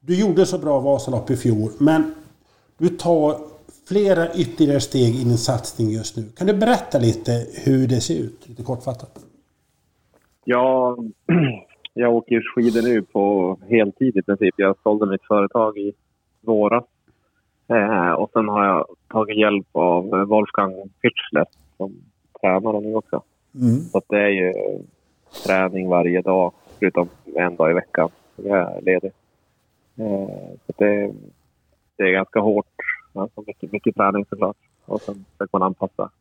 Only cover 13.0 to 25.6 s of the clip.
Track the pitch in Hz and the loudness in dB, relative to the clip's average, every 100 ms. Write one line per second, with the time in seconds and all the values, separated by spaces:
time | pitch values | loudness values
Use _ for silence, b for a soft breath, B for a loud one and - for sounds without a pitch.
13 | 92 - 101 101 90 92 92 117 104 - | 0 0 2 2 0 -4 0 2 2 0
14 | 131 101 95 98 98 - 98 98 - 107 | 0 0 -2 0 0 2 0 0 0 0
15 | 104 95 _ 104 98 120 110 104 101 101 | 0 -2 _ 0 2 0 -2 -2 -8 -8
16 | _ _ _ _ 110 110 104 117 123 _ | _ _ _ _ -2 2 2 0 -2 _
17 | _ _ _ _ _ _ _ 117 104 104 | _ _ _ _ _ _ _ 0 2 2
18 | 87 82 104 - 107 104 101 90 - - | 2 0 0 0 0 2 2 2 -2 -8
19 | _ 113 107 107 107 101 92 - 87 87 | _ -2 -2 2 2 2 -2 0 2 2
20 | 95 95 101 107 104 - 98 92 98 _ | 0 -2 2 2 2 0 -2 -4 -16 _
21 | 120 - - - 80 _ _ _ 98 95 | -4 -2 -4 -2 -2 _ _ _ -12 -12
22 | _ _ _ - 95 92 110 107 104 110 | _ _ _ -4 0 0 0 -4 -2 -6
23 | - - - _ _ 135 123 123 170 - | -4 -8 -8 _ _ -2 2 2 0 -4
24 | - 104 104 98 90 98 50 50 92 _ | 0 0 2 2 0 -2 -4 -6 -12 _
25 | _ _ _ - 98 95 | _ _ _ -12 -2 0